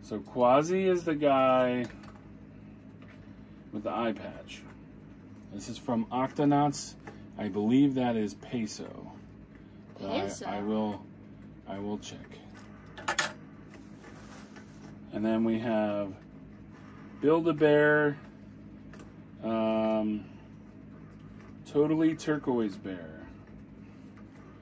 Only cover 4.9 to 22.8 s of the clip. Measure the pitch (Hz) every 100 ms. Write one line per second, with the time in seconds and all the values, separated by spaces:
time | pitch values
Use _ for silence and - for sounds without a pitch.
4.9 | - - - - - - 101 - 113 -
5.9 | 117 110 123 131 - 143 143 147 143 -
6.9 | - - - - - 104 95 107 131 143
7.9 | 131 123 113 104 - - 123 107 - -
8.9 | - - - - - - - - - -
9.9 | - 196 240 392 - 240 202 208 214 208
10.9 | 196 - - - - - - - 98 104
11.9 | 104 - - - - - - - - -
12.9 | - - - - - - - - - -
13.9 | - - - - - - - - - -
14.9 | - - 104 107 113 113 110 117 110 107
15.9 | 104 101 95 - - - - - - -
16.9 | - - - 139 165 165 151 151 147 151
17.9 | 151 147 147 - - - - - - -
18.9 | - - - - - 110 113 110 110 110
19.9 | 110 107 107 104 - - - - - -
20.9 | - - - - - - - - 147 151
21.9 | 156 160 156 - 147 139 120 110 95